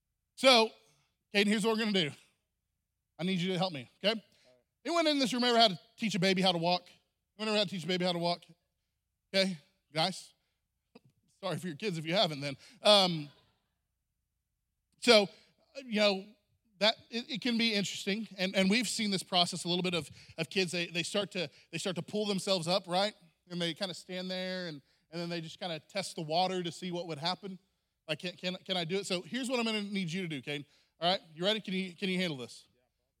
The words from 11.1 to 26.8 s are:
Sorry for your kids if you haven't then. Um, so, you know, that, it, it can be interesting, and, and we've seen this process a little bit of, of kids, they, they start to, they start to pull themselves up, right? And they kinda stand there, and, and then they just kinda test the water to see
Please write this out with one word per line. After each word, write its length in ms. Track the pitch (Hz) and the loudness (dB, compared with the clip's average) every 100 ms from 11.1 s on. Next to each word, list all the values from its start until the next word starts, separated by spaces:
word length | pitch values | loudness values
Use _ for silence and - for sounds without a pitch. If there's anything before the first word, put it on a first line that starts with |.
| _ _ _ | _ _ _
Sorry 160 | 190 156 | -6 -6
for 100 | 185 | -6
your 80 | 143 | -6
kids 220 | 214 165 | -6 -4
if 80 | 156 | -2
you 100 | 185 | 0
haven't 260 | 185 135 | 0 0
then. 160 | 143 139 - - | -6 -8 -14 0
Um, 460 | 208 208 185 160 147 - _ _ _ _ _ _ _ _ _ _ _ _ _ _ _ _ | 6 6 6 0 -6 -16 _ _ _ _ _ _ _ _ _ _ _ _ _ _ _ _
so, 280 | - 220 196 - _ _ _ 269 262 | 8 8 8 -4 _ _ _ -16 -4
you 140 | 208 | 2
know, 240 | 208 190 208 220 _ _ _ 175 | 2 2 -4 -18 _ _ _ 0
that, 160 | 208 - - | 0 0 -4
it, 140 | 233 - | -8 -6
it 120 | 220 | -4
can 180 | 254 226 | -2 0
be 140 | 233 202 | 2 0
interesting, 520 | 196 - - 208 208 190 | -2 -4 -4 -4 -6 -4
and, 160 | 190 196 | -2 2
and 140 | 190 | 2
we've 180 | 226 214 | 2 0
seen 240 | - 208 | -2 -2
this 100 | 190 | -4
process 440 | - 180 175 170 175 | -2 0 0 -2 -4
a 20 | |
little 160 | 180 | -2
bit 100 | 180 | -2
of, 160 | 170 147 - - - | -4 -6 -14 -14 -10
of 100 | 160 | -6
kids, 220 | 202 185 | -2 -2
they, 160 | 175 170 | -4 -6
they 160 | 170 | -6
start 280 | 160 202 202 | -4 -4 -4
to, 140 | 190 151 - _ | -6 -8 -10 _
they 60 | 165 | -8
start 180 | 196 175 | -6 -6
to 40 | |
pull 240 | - 208 208 | -6 -4 -2
themselves 420 | 196 202 190 165 | -2 0 0 0
up, 180 | 190 170 | -2 0
right? 260 | 180 208 - - _ - | 0 0 -4 -20 _ -12
And 100 | 175 | -6
they 140 | 170 156 | -4 -4
kinda 180 | 190 | -8
stand 380 | 165 - 185 185 | -8 -10 -10 -8
there, 340 | 185 185 185 175 | -6 -6 -8 -8
and, 160 | 147 - _ _ | -12 -16 _ _
and 100 | 165 | -10
then 80 | 170 | -6
they 120 | 170 | -8
just 180 | 160 - | -10 -10
kinda 200 | 190 160 - | -8 -8 -8
test 220 | 196 180 - | -8 -8 -8
the 80 | |
water 400 | 151 165 185 185 | -2 2 2 0
to 80 | 170 | -4
see 200 | - | -6